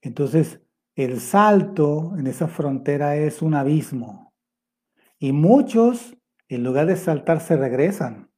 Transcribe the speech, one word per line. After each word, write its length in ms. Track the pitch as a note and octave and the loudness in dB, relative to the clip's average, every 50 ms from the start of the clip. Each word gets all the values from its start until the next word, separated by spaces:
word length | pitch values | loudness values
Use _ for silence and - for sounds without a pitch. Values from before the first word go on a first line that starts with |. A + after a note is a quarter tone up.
Entonces, 600 | _ C3+ A#2 - D3 C3 A2+ D#3+ D3+ - - - _ _ _ _ _ _ _ | _ -12 -6 -4 -4 0 2 2 2 0 -4 -18 _ _ _ _ _ _ _
el 240 | - C#3 B2 B2+ A#2 | -4 -4 -4 -4 -6
salto 920 | - - - G3+ G#3 G#3+ G#3 G3 - - - - D3+ D3 D3 D3+ D#3+ E3 G3+ F3 | -8 0 4 4 6 6 6 4 4 2 0 0 0 0 0 -2 -4 -6 -6 -6
en 100 | C#3 C3 | -6 -6
esa 200 | A#2+ - F3 D#3 | -4 -4 -6 -6
frontera 680 | - - D3+ C#3+ C3+ C3 C3+ D3 C#3+ C#3+ D3 D3 D3 | -4 -4 -4 -4 -4 -4 -4 -4 -2 -2 -2 -2 -2
es 260 | D3 D3+ D3+ D3 - | 0 -2 -2 -4 -4
un 120 | E3 D#3+ D#3 | -2 -2 0
abismo. 800 | C#3+ C3+ C#3 D3+ D#3 D#3 - - B2+ A#2 A2 G2+ G2 - _ _ _ _ _ _ _ _ _ _ _ _ _ _ _ _ _ _ _ | 0 0 2 0 0 0 -4 -10 -10 -10 -10 -16 -20 -20 _ _ _ _ _ _ _ _ _ _ _ _ _ _ _ _ _ _ _
Y 120 | D3 C3+ | -4 -2
muchos, 840 | C3+ D3 D3+ F3+ A#3+ C#4+ - - - A3+ A3+ A#3+ B3 A#3+ - - - _ _ _ _ _ _ _ | 0 2 4 6 6 6 4 2 2 2 4 4 2 -2 -8 -16 -20 _ _ _ _ _ _ _
en 140 | C3+ A#2+ A#2+ | -8 -6 -4
lugar 240 | B2+ B2+ C#3 D3+ E3+ | -2 0 0 2 2
de 80 | F#3+ | 0
saltar, 440 | - - - D#3+ C#3+ - - E3 D#3+ | -2 0 -2 -4 -2 0 -2 -2 -2
se 160 | - - E3+ | 0 0 0
regresan 760 | C#3+ C3+ C3 A#2+ C3 C#3 F#3 G3 - - B2 A2 G#2 - _ _ | 0 0 -2 0 0 0 0 0 -2 -6 -8 -8 -12 -20 _ _